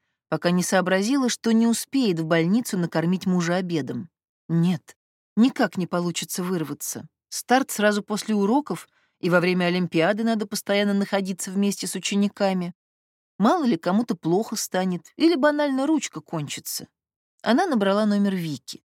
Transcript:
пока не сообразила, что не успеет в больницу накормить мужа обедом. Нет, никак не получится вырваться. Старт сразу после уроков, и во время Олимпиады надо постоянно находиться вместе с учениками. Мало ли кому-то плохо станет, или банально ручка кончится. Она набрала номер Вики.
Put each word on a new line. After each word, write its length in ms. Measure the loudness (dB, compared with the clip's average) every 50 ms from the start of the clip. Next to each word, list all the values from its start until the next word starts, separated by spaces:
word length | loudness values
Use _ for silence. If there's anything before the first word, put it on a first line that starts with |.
| _ _ _ _ _ _
пока 220 | -4 -2 0 2
не 140 | 2 2 2
сообразила, 640 | 2 2 2 2 2 2 0 2 0 0 0 0 0
что 240 | -2 -2 0 2 2
не 160 | 4 4 2
успеет 500 | 2 0 -4 -4 -2 0 2 2 0 0
в 60 | 0
больницу 520 | 0 2 2 2 2 2 0 0 -2 -2
накормить 480 | -2 -2 -2 0 0 0 0 0 0 0
мужа 300 | 0 0 0 0 0 -2
обедом. 560 | -2 -2 -2 -4 -4 -4 -4 -6 -8 -10 -12 _ _ _ _ _ _ _ -2
Нет, 480 | 0 0 2 2 0 -2 -6 -14 -20 _ _ _ _ _ _ _ _
никак 400 | 2 2 4 4 2 0 0 0
не 100 | -2 -6
получится 560 | -4 -2 -2 -2 -4 -4 -6 -8 -8 -6 -6 -4
вырваться. 640 | -2 -2 -2 -2 -4 -6 -8 -10 -10 -10 -10 -14 -16 _ _ _ _
Старт 420 | -12 -8 0 2 2 2 2 0
сразу 320 | -2 0 2 2 2 0 -2
после 320 | -4 -6 -6 -4 -2 0
уроков, 540 | 0 2 2 2 0 0 -2 -6 -10 -10 -16 _ _ _ _ _ _
и 100 | 0 2
во 100 | 2 4
время 260 | 4 2 2 2 2
Олимпиады 580 | 0 0 0 -2 0 0 2 2 2 2 0 0
надо 220 | 0 0 -2 -4
постоянно 480 | -6 -8 -6 -4 0 0 2 2 2 0
находиться 560 | 0 0 0 -2 -2 -2 -4 -6 -8 -8 -6
вместе 360 | -2 0 0 0 0 -2 -6
с 80 | -8 -6
учениками. 800 | -6 -6 -2 0 0 0 0 0 0 0 0 0 -2 -4 -6 -8 _ _ _ _ _ _ _ _ _ _ _ _ 0
Мало 260 | 2 4 4 4 2
ли 120 | 2 0
кому-то 380 | 0 0 0 0 0 0 -2 -4
плохо 420 | -4 0 0 2 0 0 -2 -6
станет, 560 | -8 -6 -4 -2 -2 -2 -2 -2 -4 -8 -12 _
или 180 | 2 2 2 4
банально 520 | 4 2 2 2 2 0 0 0 0 0
ручка 340 | 2 0 0 0 -4 -8 -12
кончится. 680 | -12 -8 -6 -6 -6 -6 -8 -10 -10 -10 -10 -10 -10 -14 _ _ _ _ _ _ _ _ _ _ 0
Она 240 | 2 2 2 2
набрала 400 | 2 0 2 2 2 2 2 2
номер 280 | 2 2 2 2 0 0
Вики. 480 | -2 -4 -4 -6 -8 -10 -14 -18 -18 _